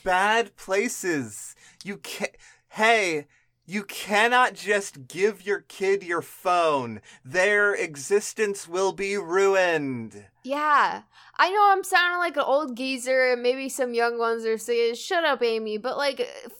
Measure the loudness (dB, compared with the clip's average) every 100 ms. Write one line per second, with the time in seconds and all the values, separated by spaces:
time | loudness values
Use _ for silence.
0 | 0 2 2 2 0 -6 -2 0 0 -2
1 | -2 -2 -4 -10 -18 -20 -20 -16 -12 -12
2 | -12 -8 -8 _ -20 _ _ 0 2 4
3 | 2 -2 -6 _ _ _ -8 -8 -8 -10
4 | -2 2 4 4 2 0 0 0 -2 -14
5 | -12 -2 -2 -2 -4 -4 -6 -4 0 0
6 | 0 -4 -6 -6 0 2 2 0 -2 -10
7 | -16 -20 -6 0 2 4 2 0 -4 -6
8 | 0 0 0 -4 -4 -4 -6 -2 -2 -2
9 | -4 -4 0 2 4 4 4 2 -2 -6
10 | -10 -14 -20 _ -8 -2 2 4 2 -2
11 | -12 -20 -6 0 2 4 4 4 2 2
12 | 2 0 -2 0 0 0 0 -6 -6 -4
13 | 0 2 2 2 0 0 -4 -4 -2 0
14 | 0 0 -2 0 -2 -4 -2 0 0 -2
15 | -2 0 2 2 0 -2 -4 -6 -4 -2
16 | -2 -2 -6 -10 -18